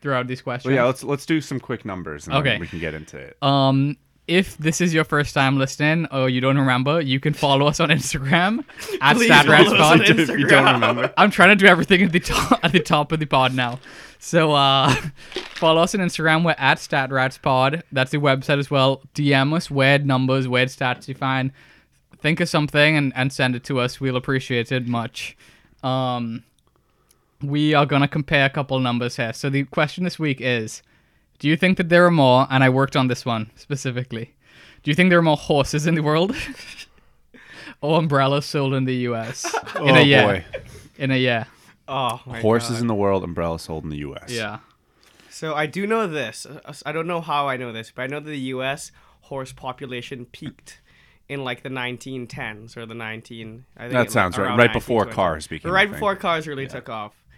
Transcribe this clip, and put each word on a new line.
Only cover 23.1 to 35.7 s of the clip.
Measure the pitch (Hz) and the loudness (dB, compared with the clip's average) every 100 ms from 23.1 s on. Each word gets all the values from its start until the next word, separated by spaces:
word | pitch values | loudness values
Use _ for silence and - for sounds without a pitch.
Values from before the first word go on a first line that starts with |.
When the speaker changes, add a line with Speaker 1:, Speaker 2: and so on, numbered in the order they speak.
| 127 | -2
Speaker 1:
and | 135 | -4
send | - 127 120 | -2 -2 -2
it | - | -4
to | 135 | -2
us. | 123 - | -2 -4
We'll | 135 127 | -4 -4
appreciate | 135 135 - 120 113 | -2 -4 -2 -4 -2
it | 131 120 | -4 -4
much. | 120 110 - - - _ _ _ _ | -4 -6 -10 -14 -16 _ _ _ _
Um, | 131 131 127 123 117 113 - _ _ _ _ _ _ _ _ - | -4 -2 -2 -4 -6 -10 -14 _ _ _ _ _ _ _ _ -12
we | 139 147 151 147 | -4 0 2 2
are | 143 | 2
gonna | 143 143 | 2 0
compare | - 139 147 135 | -2 0 0 0
a | |
couple | 147 139 131 | -2 -4 -2
numbers | 127 120 120 - | -2 -2 -4 -6
here. | 117 | -8
So | - 139 | -6 -4
the | 135 135 | -2 -2
question | - 147 - 180 | -2 -2 -2 -6
this | - | -4
week | 156 131 | -4 -4
is, | 127 120 110 - _ _ _ _ _ _ | -2 -4 -6 -12 _ _ _ _ _ _
do | 143 | -2
you | 160 | 0
think | 185 190 | 2 0
that | 170 | 2
there | 175 180 | 4 6
are | |
more, | 165 131 127 135 | 6 6 6 4
and | 131 | 4
I | 131 | 4
worked | 131 135 151 | 4 0 0
on | 127 | 0
this | 120 131 | -2 -4
one | 113 107 - | -6 -6 -12
specifically, | - 139 135 123 127 113 117 _ _ - - _ | -10 -8 -6 -8 -8 -10 -12 _ _ -20 -20 _
do | 147 | -2
you | 147 | 2
think | 185 | 4
there | 175 | 6
are | |
more | 160 147 | 4 2
horses | - 147 135 | 0 0 0